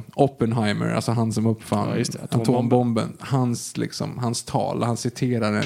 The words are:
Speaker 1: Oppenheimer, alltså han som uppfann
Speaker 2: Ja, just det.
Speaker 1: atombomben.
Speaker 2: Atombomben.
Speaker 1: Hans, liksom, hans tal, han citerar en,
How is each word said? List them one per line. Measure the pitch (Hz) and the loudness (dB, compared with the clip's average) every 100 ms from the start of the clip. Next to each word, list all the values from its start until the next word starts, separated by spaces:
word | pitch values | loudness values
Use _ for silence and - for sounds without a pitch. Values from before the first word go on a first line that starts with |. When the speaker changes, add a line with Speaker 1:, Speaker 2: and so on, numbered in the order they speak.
| 110 | -2
Speaker 1:
Oppenheimer, | - 139 - 113 120 104 107 113 | 2 2 2 0 2 0 0 0
alltså | 113 117 | 0 0
han | 117 113 | 0 2
som | 110 110 | 2 2
uppfann | 110 - 107 107 | 0 0 -2 0
Speaker 2:
Ja, | 110 | -2
just | 123 | -2
det. | - | -6
Speaker 1:
atombomben. | - 123 113 127 | -2 0 4 2
Speaker 2:
Atombomben. | 117 123 123 113 113 - | 4 4 4 0 -2 -8
Speaker 1:
Hans, | - 131 123 120 - - | -2 0 2 -2 -6 -6
liksom, | 113 - - - | -6 -4 -6 -4
hans | 120 120 | -4 -4
tal, | - 127 98 95 | -4 -2 -2 0
han | 117 117 | -2 -2
citerar | 120 - 127 120 107 | -4 -2 -2 0 0
en, | 104 | 0